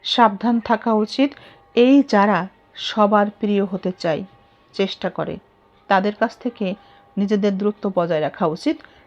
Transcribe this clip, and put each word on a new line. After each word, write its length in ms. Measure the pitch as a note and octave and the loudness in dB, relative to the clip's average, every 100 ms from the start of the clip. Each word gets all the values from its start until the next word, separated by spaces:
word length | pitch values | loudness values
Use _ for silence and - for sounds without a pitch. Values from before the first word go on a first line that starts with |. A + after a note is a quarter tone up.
সাবধান 560 | - - A3+ G3+ A3+ A#3 | -4 2 2 2 -2 -2
থাকা 340 | - A3 - | 0 -2 0
উচিত 380 | G#3+ G#3+ - C#4 - - - _ - | 0 -2 -2 -2 -2 -20 -20 _ 2
এই 280 | B3 C#4 C4+ | 6 6 4
যারা 400 | G#3 G3+ F#3 F#3+ _ _ - | 2 4 2 -4 _ _ -12
সবার 500 | - - G#3 G#3+ G#3 - | -8 0 2 4 0 -2
প্রিয় 260 | G#3 G3+ G3 | -2 0 -2
হতে 260 | F#3 F3+ F#3 | -4 -6 -4
চায়, 240 | E3+ D#3 F#3+ - _ _ _ | -4 -4 -8 -18 _ _ _
চেষ্টা 360 | - F#3+ - F#3 | -4 -4 -4 -8
করে, 280 | - D#3 - _ _ _ _ - | -6 -8 -10 _ _ _ _ -2
তাদের 280 | G3 G3+ G#3 | 0 0 -2
কাছ 220 | A#3 - | -4 -4
থেকে 380 | B3+ - F#3+ G3+ - - _ - | -10 -6 -8 -8 -16 -20 _ -4
নিজেদের 400 | G3 G#3+ G3+ G3 | -2 0 0 0
দূরত্ব 340 | G3+ G#3 G3+ F#3 | -2 -2 -4 -2
বজায় 260 | E3+ D#3+ | 0 0
রাখা 240 | D3+ - F3 | -2 -2 -2
উচিত। 320 | D#3+ D4 D#4+ - - | -2 -4 -4 -10 -20